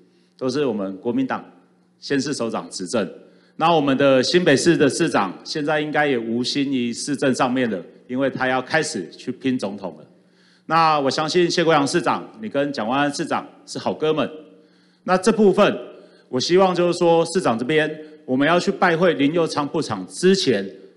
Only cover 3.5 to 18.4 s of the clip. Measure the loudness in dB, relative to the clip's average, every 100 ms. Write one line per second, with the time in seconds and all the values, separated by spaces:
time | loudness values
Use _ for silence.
3.5 | -2 2 2 2 4 4 4 4 2 4
4.5 | 4 4 4 4 2 0 0 -2 -6 -10
5.5 | -6 -2 -2 -2 0 0 0 -2 -4 -2
6.5 | -2 -2 -2 -4 -4 -6 -2 0 0 0
7.5 | 0 -2 -4 -8 -18 -10 -4 -4 -2 -2
8.5 | -2 -2 -2 -2 -6 -10 -12 -12 -6 -4
9.5 | -4 -4 -8 -12 -14 -20 _ _ _ _
10.5 | _ -2 2 4 2 0 0 0 2 2
11.5 | 2 2 2 2 0 0 -2 -6 -14 -6
12.5 | -4 -2 -4 -2 0 0 -2 -4 -4 -6
13.5 | -14 -16 -8 -6 -2 0 0 -2 -6 -20
14.5 | -20 _ _ _ _ -2 0 2 4 4
15.5 | 6 4 2 -6 -18 -20 -20 _ -6 2
16.5 | 4 4 2 0 2 4 4 2 0 0
17.5 | 0 0 0 0 -4 -14 -16 -4 0